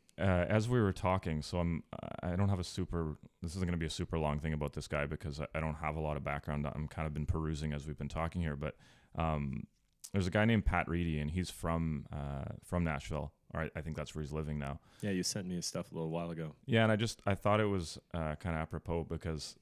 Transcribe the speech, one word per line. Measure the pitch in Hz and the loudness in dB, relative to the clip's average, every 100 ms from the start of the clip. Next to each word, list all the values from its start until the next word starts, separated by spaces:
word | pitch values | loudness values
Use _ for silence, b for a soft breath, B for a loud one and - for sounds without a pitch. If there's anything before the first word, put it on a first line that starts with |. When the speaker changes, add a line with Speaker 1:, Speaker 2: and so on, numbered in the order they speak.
| _ - | _ 2
Speaker 1:
uh, | 95 90 87 | 4 6 6
as | 107 110 | 4 4
we | 123 | 4
were | 101 | 4
talking, | 87 92 92 - 123 | 4 2 2 0 -2
so | - 90 | 0 0
I'm, | 85 80 - - - - | 2 0 -4 -10 -8 -6
I | 90 87 | -2 2
don't | 101 | 2
have | 95 | 2
a | |
super, | 87 - 87 87 80 71 - _ | 0 -4 -2 0 -2 -4 -12 _
this | 87 92 | -6 -2
isn't | 90 | 0
gonna | 85 | 0
be | 80 | -2
a | |
super | - 85 82 | -4 -2 0
long | 76 73 | 2 0
thing | 78 | 0
about | 76 71 | 0 -2
this | - - | -4 -4
guy | 73 | -2
because | 71 73 78 71 | -2 -2 -6 -6
I, | 73 | -4
I | 78 | -2
don't | 80 | -2
have | 76 78 78 | -2 -2 -2
a | |
lot | 78 73 | -2 -2
of | |
background. | 71 71 - 73 73 | -2 -4 -2 -2 -2
I'm | 64 76 | -2 -4
kind | - 78 | -4 -4
of | |
been | 73 76 | -2 0
perusing | 82 78 78 76 | 0 0 0 -2
as | 73 76 | -4 -6
we've | 71 | -6
been | 71 | -4
talking | 80 82 90 | -2 -2 0
here, | 82 71 | -2 -2
but, | 76 - b b b | -4 -6 b b b
um, | - 80 78 69 62 - _ _ _ - | -2 0 2 0 -4 -8 _ _ _ -4
there's | 98 87 | 0 2
a | |
guy | 104 110 | 4 6
named | 113 | 6
Pat | - 87 - | 4 2 2
Reedy, | 85 85 76 | 0 2 0
and | 73 | 0
he's | 90 87 | 0 -2
from, | - 85 82 82 73 - | -2 0 2 2 -2 -4
uh, | 78 71 69 - - | -6 -4 -4 -6 -8
from | - 87 | -4 0
Nashville, | 85 71 - 78 73 - _ | 2 0 -2 -4 -4 -10 _
or | 82 | -4
I, | 78 82 | -4 -4
I | |
think | 78 76 | -6 -6
that's | 73 | -6
where | 78 | -6
he's | 73 | -4
living | 78 76 73 | -4 -2 -2
now. | 69 - B B | -4 -6 B B
Speaker 2:
Yeah, | 104 | -2
you | 92 | -2
sent | 90 104 92 | -2 -4 -4
me | 90 | -4
his | - | -4
stuff | 90 85 | -4 -6
a | |
little | 82 80 | -4 -2
while | 82 85 | -2 -4
ago. | 82 78 - - | -4 -6 -8 2
Speaker 1:
Yeah, | 117 | 6
and | 110 | 6
I | 107 | 4
just, | 113 - - | 0 -2 -2
I | |
thought | 98 104 107 | 2 4 6
it | 107 | 4
was, | 98 80 - - | 2 -2 -8 -8
uh, | 85 78 76 | -4 -2 -2
kinda | 90 80 | -2 -2
apropos | 78 80 - 85 | -2 -6 -2 -2
because, | 71 80 85 78 - - | -2 -4 -4 -4 -6 -12